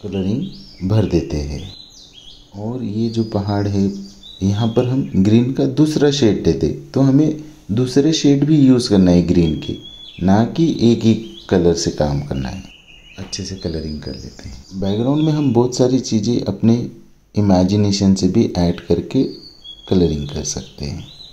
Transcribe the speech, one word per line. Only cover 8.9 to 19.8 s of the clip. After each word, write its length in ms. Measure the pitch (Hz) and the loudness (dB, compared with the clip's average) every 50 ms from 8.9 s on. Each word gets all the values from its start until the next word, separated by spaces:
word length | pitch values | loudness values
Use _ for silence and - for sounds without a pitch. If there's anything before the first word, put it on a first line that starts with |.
करना 200 | 101 95 92 90 | 4 4 6 6
है 120 | 87 87 | 6 4
green 340 | 82 85 90 87 82 78 73 71 | 4 4 2 2 2 2 0 -4
के, 160 | - - - - - - - - - - - - | -6 -10 -10 -10 -14 -20 -20 -20 -20 -20 -10 -2
ना 220 | 85 95 98 107 117 | 0 2 2 2 2
कि 200 | - - 165 165 156 - - | 0 0 0 0 0 0 2
एक 200 | 113 117 117 104 | 2 2 2 4
ही 120 | 110 113 110 - - - - - - - | 2 2 2 2 -2 -10 -16 -18 -4 0
कलर 240 | 104 90 85 85 82 | 0 2 4 2 2
से 160 | - - 85 | 2 -2 -4
काम 300 | - - 76 71 71 69 | -2 -2 -2 -2 -2 -4
करना 280 | 71 - 67 65 65 62 | -4 -6 -6 -6 -6 -8
है। 140 | - 95 - - - - _ - - - - - - - | -10 -12 -16 -18 -20 -20 _ -20 -20 -20 -20 -20 -18 -18
अच्छे 260 | 95 - - - 92 | -14 -12 -12 -10 -10
से 120 | - 95 | -10 -10
coloring 440 | - - 87 80 78 76 78 78 76 | -8 -8 -8 -8 -6 -8 -8 -10 -10
कर 120 | 73 65 65 | -10 -12 -12
लेते 340 | - - - - - - - | -12 -14 -16 -18 -18 -18 -18
हैं। 320 | - - - - 95 95 | -18 -18 -18 -14 -10 -6
Background 440 | 95 95 101 110 120 135 143 151 156 | -4 -4 -2 -2 0 0 0 0 0
में 80 | 160 | 0
हम 200 | 147 151 143 135 | 0 0 0 2
बहुत 240 | 110 117 123 123 - | 2 2 2 2 0
सारी 240 | - 127 123 131 123 | 0 2 2 2 0
चीज़ें 400 | - - 110 107 101 117 120 - | -2 -2 -2 -2 0 0 -2 -2
अपने 320 | - - 98 - 110 113 117 123 123 - - - - - _ _ _ _ - | -2 -4 -4 0 2 2 2 2 0 -6 -12 -16 -20 -20 _ _ _ _ -4
imagination 800 | 104 104 98 92 90 92 92 104 104 104 101 98 - 101 98 95 | 0 2 4 4 4 4 2 2 2 2 0 0 2 2 2 2
से 140 | - 92 90 | 2 2 2
भी 160 | 92 113 113 - - 90 | 2 2 0 0 0 0
ऐड 220 | 87 85 87 - | 0 0 -2 -4
करके 440 | - - 85 - 85 - - 131 - - - - - - - - - - - - | -2 -2 -2 -2 -2 -2 -2 -2 -2 -2 -4 -12 -18 -20 -20 -20 -20 -20 -20 -20